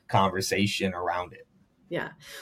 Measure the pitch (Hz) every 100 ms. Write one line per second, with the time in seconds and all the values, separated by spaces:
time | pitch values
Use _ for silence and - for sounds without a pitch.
0 | - 107 95 92 95 92 104 - 95 87
1 | 87 90 90 - - _ _ _ - 170
2 | - - - -